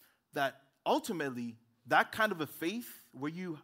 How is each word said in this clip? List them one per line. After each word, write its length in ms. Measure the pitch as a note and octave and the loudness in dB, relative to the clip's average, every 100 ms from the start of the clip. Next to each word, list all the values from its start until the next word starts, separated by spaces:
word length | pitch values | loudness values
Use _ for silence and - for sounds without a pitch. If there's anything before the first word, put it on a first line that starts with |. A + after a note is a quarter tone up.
| - _ _ | -20 _ _
that 280 | D3+ C3+ - _ _ - | 0 0 -2 _ _ 2
ultimately, 680 | C#4 - F3 C#3+ B2 A#2+ A#2 _ _ B2 | 2 2 -2 -2 -2 -6 -10 _ _ 2
that 260 | D3+ - | 4 4
kind 200 | - A3 | 2 2
of 100 | F3 | 2
a 60 | C#3+ | -4
faith 560 | - E3 A3+ A#3 - - | -2 -4 -4 -8 -16 -20
where 180 | B2+ C#3+ | -8 -6
you 300 | E3 F#3 D3+ | -6 -8 -8